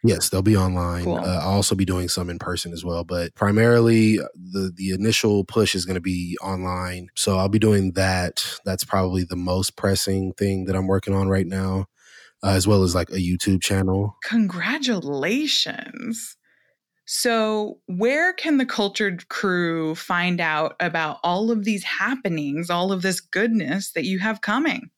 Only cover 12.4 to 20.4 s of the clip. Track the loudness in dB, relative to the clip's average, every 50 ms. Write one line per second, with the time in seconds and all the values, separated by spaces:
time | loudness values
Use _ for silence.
12.4 | 0 2 2 2 4 4 6 6 4 4 2 0 -2 -2 -2 -2 0 0 0 0
13.4 | 2 2 2 2 2 0 0 0 2 2 2 0 0 -2 -4 _ -8 -2 2 2
14.4 | 2 2 0 -4 -4 -4 -4 -2 -2 -2 -2 -2 -4 -4 -4 -2 -2 0 0 0
15.4 | 0 0 0 0 -2 -2 -6 -10 -12 -14 -14 -12 -10 -10 -10 -10 -10 -14 -16 _
16.4 | _ _ _ _ _ _ _ _ _ _ _ _ _ -8 -6 -2 0 2 2 2
17.4 | 2 0 0 -2 -2 -4 -8 _ _ -8 -4 0 0 2 2 2 2 0 0 -2
18.4 | 0 2 2 2 2 0 0 -2 -2 -2 0 -2 -2 -2 -2 -6 -10 _ -8 -2
19.4 | 0 0 2 2 0 0 0 0 -2 -2 -4 -6 -4 -2 -2 0 0 0 0 0